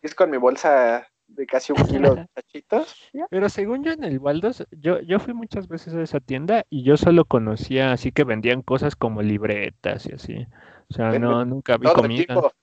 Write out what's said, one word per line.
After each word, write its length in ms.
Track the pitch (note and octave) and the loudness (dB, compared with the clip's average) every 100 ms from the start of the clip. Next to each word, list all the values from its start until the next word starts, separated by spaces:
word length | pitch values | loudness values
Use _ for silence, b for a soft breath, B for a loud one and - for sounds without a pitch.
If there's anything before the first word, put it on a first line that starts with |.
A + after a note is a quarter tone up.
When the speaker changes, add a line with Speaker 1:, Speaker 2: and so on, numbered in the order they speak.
Speaker 1:
es 140 | D#3 | -12
con 160 | - F3+ | 0 2
mi 60 | C3+ | 4
bolsa 680 | B2+ B2+ E3+ C#3 A#2+ A#2+ - _ _ | 2 2 4 4 4 0 -4 _ _
de 200 | - C3+ | -12 -4
casi 260 | C3 - | -4 -2
un 120 | C#3 C#3 | 0 0
kilo 280 | C3+ C#3 | 4 4
de 120 | C3 E3+ | 2 -4
Speaker 2:
<laughs> 60 | - | -16
Speaker 1:
Chachitos. 580 | - D3+ _ A3+ D#4+ - _ | -16 -18 _ -2 -2 -12 _
Ya. 140 | C4+ E4+ | -12 -6
Speaker 2:
Pero 180 | F#3 G3+ | -2 -2
según 340 | G3+ G3+ B3+ | -2 -4 -4
yo 80 | D4+ | -4
en 120 | D#4+ | -6
el 140 | A#3 C3 | -4 -4
Waldos, 440 | C#3 D3+ G#3 B3+ - | -2 0 -2 -4 -14
yo, 300 | E3 D3 F3+ | -6 -2 -2
yo 180 | E3+ G3 | 0 -2
fui 160 | - | -2
muchas 320 | A#3+ A3+ G3+ F3+ | -10 -10 -12 -10
veces 240 | E3 - | -12 -8
a 80 | E3 | -8
esa 180 | D#3+ C#3+ | -4 -6
tienda 440 | - C3 D#3+ A3 - | -4 -6 0 0 0
y 140 | D3 | -2
yo 120 | B2+ D3+ | 4 4
solo 280 | F3+ E3+ | 6 6
conocía 680 | D#3+ B2+ A2 A2 - C3 C3+ | 6 2 0 -4 -2 0 0
así 200 | B2 C3 | 0 -2
que 120 | B2 | 0
vendían 380 | C3+ A2 A2+ B2+ | 0 0 0 -2
cosas 320 | B2 C3 D3 - | 0 -2 -2 -2
como 260 | A#2+ G#2+ | -4 -2
libretas 840 | G#2 G#2 G#2+ G#2 G2+ - - - - | -2 0 -2 -4 -6 -6 -6 -6 -10
y 60 | |
así. 320 | - - - B2 b b b _ | -14 -12 -12 -12 b b b _
O 60 | |
sea, 120 | - A2+ | -4 -2
Speaker 1:
Venden 120 | A2+ | 0
Speaker 2:
no, 220 | A#2+ A#2+ | 0 0
nunca 320 | B2 C3 - A#2 | -2 -6 -2 0
vi 80 | C3 | 4
Speaker 1:
todo 80 | E3+ | 4
Speaker 2:
comida. 240 | A2+ A#2 - | 2 -2 -2
Speaker 1:
tipo. 180 | F#3+ D3+ _ | 0 0 _